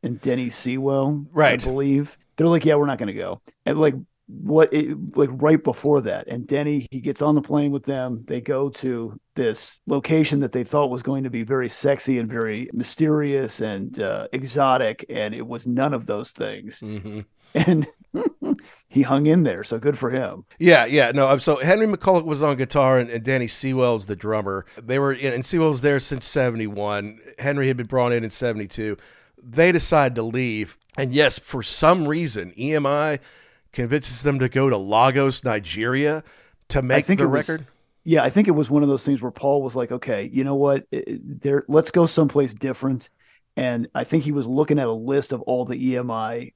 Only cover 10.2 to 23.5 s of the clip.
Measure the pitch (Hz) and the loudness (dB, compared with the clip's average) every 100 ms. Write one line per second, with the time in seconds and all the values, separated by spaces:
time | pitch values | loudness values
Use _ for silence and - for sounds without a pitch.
10.2 | 156 143 135 127 123 147 143 131 123 135 | 2 2 0 -4 -2 0 0 -2 -4 -4
11.2 | 131 120 110 131 123 - 147 139 - 127 | -4 -6 -2 -2 -2 -2 0 0 0 -2
12.2 | 113 117 113 107 127 - 120 - 156 151 | -2 -4 -4 -4 -6 -6 -8 -2 2 2
13.2 | 147 139 131 - 110 98 95 - 98 104 | 2 -2 -2 -4 -6 -4 -8 -6 -4 -4
14.2 | 104 127 135 131 135 127 117 110 - 120 | -6 -8 -4 0 4 4 2 -2 -8 -6
15.2 | 107 113 120 117 127 123 139 135 - 104 | -6 -6 -10 -8 -4 0 0 -2 -4 -6
16.2 | 127 - 107 101 101 - 107 104 101 107 | -6 -8 -8 -8 -14 -16 -12 -12 -10 -14
17.2 | 104 _ _ 147 170 165 147 _ _ 294 | -14 _ _ -2 2 2 0 _ _ -4
18.2 | 480 - - - - - _ - 131 139 | -4 -4 -4 -4 -6 -20 _ 0 2 2
19.2 | 151 165 151 101 104 113 127 131 127 131 | 4 4 2 -2 -6 -4 -2 -2 -2 -4
20.2 | 123 92 - _ 170 156 117 147 120 139 | -6 -10 -18 _ 6 6 6 4 2 4
21.2 | 135 139 139 143 143 202 220 196 - 185 | 4 2 2 0 2 2 2 0 2 2
22.2 | 160 147 151 135 131 147 131 131 120 117 | 2 0 0 0 0 2 4 4 2 -4
23.2 | 113 135 120 | -2 -2 -2